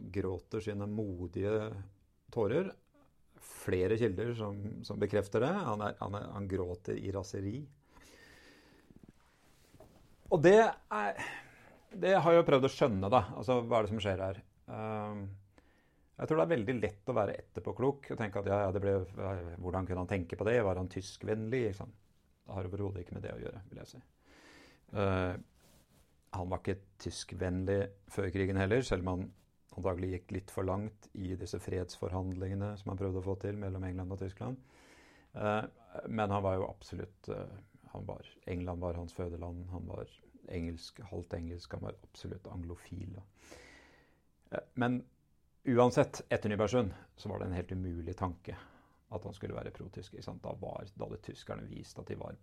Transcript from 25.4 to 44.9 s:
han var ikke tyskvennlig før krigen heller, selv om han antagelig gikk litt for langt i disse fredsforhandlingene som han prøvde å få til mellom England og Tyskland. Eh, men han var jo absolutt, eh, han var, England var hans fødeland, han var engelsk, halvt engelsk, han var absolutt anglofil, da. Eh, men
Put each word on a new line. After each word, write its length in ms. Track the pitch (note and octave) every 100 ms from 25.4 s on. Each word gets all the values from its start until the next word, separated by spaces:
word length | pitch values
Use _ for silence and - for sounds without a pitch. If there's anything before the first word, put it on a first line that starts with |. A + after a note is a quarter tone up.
| - _ - - _ - _ _ -
han 180 | F#2 F2+
var 100 | A2
ikke 200 | - G2 - -
tyskvennlig 800 | F2 - - F2+ F#2 F#2 F#2+ G2 G2 - -
før 160 | - F#2+
krigen 240 | G2 F#2+ F#2+
heller, 220 | F#2+ A#2+
selv 220 | B2+ F#2+ F#2
om 60 |
han 100 | F#2 G2 - _ _ _
antagelig 380 | - F#2+ F2+ F#2
gikk 220 | F2+ - F#2+
litt 160 | -
for 120 | - F#2+
langt 400 | F#2+ G#2+ - - G2+
i 140 | F#2
disse 240 | F2+ F2+ F#2+
fredsforhandlingene 1160 | - F#2 F2+ - F#2+ F#2 F#2 F#2 F#2 G2 G2+ G2+
som 140 | G2
han 60 | F#2+
prøvde 180 | G2 F#2
å 60 | F#2
få 80 | F#2+
til 140 | G2+ G#2
mellom 240 | G2 F#2 F#2
England 280 | F#2 F2+
og 60 | F#2+
Tyskland. 380 | F#2+ F#2+ A2+ C3 - - - - - - -
Eh, 280 | - G#2 G#2+ - - - F2 -
men 280 | A2 G#2
han 100 | G2+
var 140 | G2 F#2
jo 80 | A2
absolutt, 640 | - - - - - -
eh, 240 | G1+ G1+ G2 - - -
han 100 | - G2
var, 220 | - - - -
England 380 | F2+ F2+ F2
var 160 | F2+ E2+
hans 160 | E2+ -
fødeland, 480 | F2+ E2+ F2 F2 F2+
han 160 | F2+ F2
var 220 | - - - - - -
engelsk, 480 | F2+ E2+ E2+ - - G2
halvt 300 | F#2 F2 F#2
engelsk, 340 | E2+ F2 -
han 120 | - G2
var 80 | -
absolutt 500 | - - F#2+ F#2 -
anglofil, 640 | F#2+ E2+ E2+ - F#2 F#2 F#2+
da. 80 | - _ - - - - - - _ _ _ _ -
Eh, 160 | - - -
men 160 | A#2+